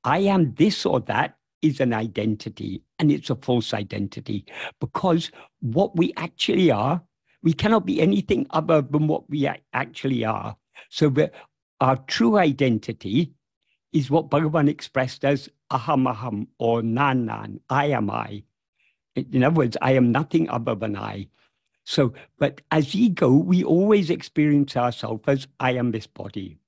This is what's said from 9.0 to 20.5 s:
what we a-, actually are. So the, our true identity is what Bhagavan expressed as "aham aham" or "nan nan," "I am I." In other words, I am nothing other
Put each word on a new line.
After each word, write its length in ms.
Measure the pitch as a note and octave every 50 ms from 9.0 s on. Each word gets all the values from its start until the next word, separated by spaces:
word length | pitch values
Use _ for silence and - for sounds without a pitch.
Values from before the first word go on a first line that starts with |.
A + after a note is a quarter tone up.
| D#3
what 220 | D3+ D#3 - - -
we 160 | C#3+ D3+ C3+
a-, 140 | - - - _ _ -
actually 500 | B2+ C#3 - - - - C#3 C3 A#2 A2+
are. 320 | A2 A2 G2+ G2+ A2 A2 _ _ _ _ - -
So 220 | _ - - D#3 D3
the, 220 | C3 C#3+ D3+ - - - - _ _ _ _ _ _ _
our 160 | C3+ C3 C3+ B2+ -
true 300 | - - - A3+ A#3 G#3+
identity 960 | G#3 F3+ D3+ C#3 C#3 C#3+ B2+ A2+ G#2+ - - A2 _ - F#2+ G2+ B2+ D#3+ - _ _ _ _ _ _ _ _ _ _ _ _
is 180 | - D#3+ C3+ C3
what 200 | C#3+ E3 D#3+ -
Bhagavan 400 | - D3 D#3+ D#3 D3+ D#3+ C#3+ C#3+
expressed 560 | D3 - - - - C3 B2+ B2+ - - -
as 240 | C#3 D3 C#3 - - _ _ _ _
"aham 380 | - B2+ A2+ D3 D3+ C3 C3 B2+ A#2+
aham" 340 | G#2 B2 B2 G#2 G2+ A#2+ _ _ _
or 220 | A#2 A#2 A#2 A#2
"nan 440 | A2 A2+ A2+ B2+ C#3+ C#3 C3 B2+ A#2+
nan," 340 | G#2+ G#2+ G#2+ G#2+ G#2+ G2+ - _ -
"I 180 | C3 C#3+ C#3+
am 220 | D3 C#3 - A2 G2+
I." 340 | - - A2 - G2+ G#2 - _ _ _ _ _ _ _ _ _ _ _ _ _ _
In 280 | C3 C3+ B2+ C3+ C3 B2+
other 120 | D3 E3+
words, 200 | D#3+ C3+ A#2 G#2+ -
I 100 | - C3
am 220 | C3+ C3 B2 A#2+ A2+
nothing 360 | C#3 D3+ - - E3 E3
other 260 | D#3+